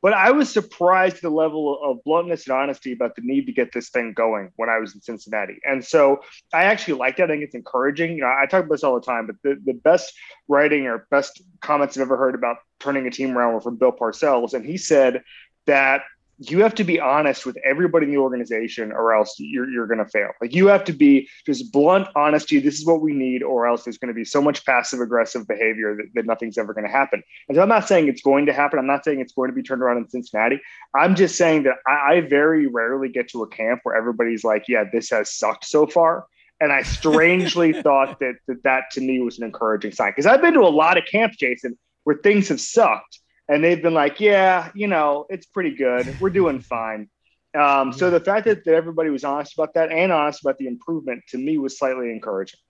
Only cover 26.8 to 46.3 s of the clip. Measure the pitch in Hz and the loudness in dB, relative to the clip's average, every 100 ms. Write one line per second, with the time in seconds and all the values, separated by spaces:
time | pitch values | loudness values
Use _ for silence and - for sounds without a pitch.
26.8 | 101 135 139 117 - - _ 139 196 220 | -4 -2 -2 -4 -8 -20 _ 2 4 2
27.8 | - 185 151 123 139 139 147 131 143 147 | 4 2 2 0 2 2 2 0 0 0
28.8 | 135 139 160 139 127 - 131 127 123 131 | -2 -2 -2 -4 -6 -4 -4 -4 -6 -2
29.8 | 127 120 110 127 123 107 113 139 - - | 0 -2 -4 -10 -8 -2 -2 -2 -8 -20
30.8 | - 135 170 180 185 - 170 160 135 123 | -6 0 2 4 2 2 2 4 0 -2
31.8 | 131 143 143 175 151 143 151 160 139 120 | -2 0 4 4 4 2 4 2 0 0
32.8 | 117 135 135 127 120 117 107 - 110 123 | -2 -2 -4 -6 -6 -6 -10 -6 -4 -2
33.8 | 123 113 113 113 117 113 113 107 - 120 | -2 -2 -2 -2 -2 -2 -2 -2 0 -2
34.8 | 101 117 113 113 104 - 107 107 - 151 | 0 -4 -2 -4 -4 -4 -4 -4 -2 2
35.8 | 151 175 165 170 - _ _ _ 151 139 | 2 4 2 2 -8 _ _ _ 0 0
36.8 | 131 - 156 156 165 180 170 170 170 156 | -2 -2 2 4 4 4 0 2 2 2
37.8 | 151 139 135 135 131 123 - 123 135 131 | 2 2 2 -2 -8 -8 -10 -4 -2 -2
38.8 | 131 - 131 131 120 113 113 - 113 107 | -4 -8 -4 -2 -4 -6 -12 -4 -2 -2
39.8 | 104 - 104 - 156 269 339 320 190 151 | -4 -4 -4 0 4 6 6 6 6 6
40.8 | 160 180 - 208 220 214 131 123 127 120 | 4 2 0 -2 -2 -2 -4 -4 -8 -12
41.8 | _ _ - 147 202 208 190 139 - - | _ _ -2 2 4 2 2 -2 0 2
42.8 | 202 107 - - _ _ - 147 165 170 | 2 2 -6 -20 _ _ -2 2 2 2
43.8 | 160 160 143 185 208 196 190 180 165 202 | 2 2 0 2 2 4 4 2 -2 -6
44.8 | 208 175 151 143 151 190 _ - 175 139 | -2 0 0 -2 -6 -14 _ -6 -6 -2
45.8 | 131 123 127 139 190 | -2 0 -4 -4 -2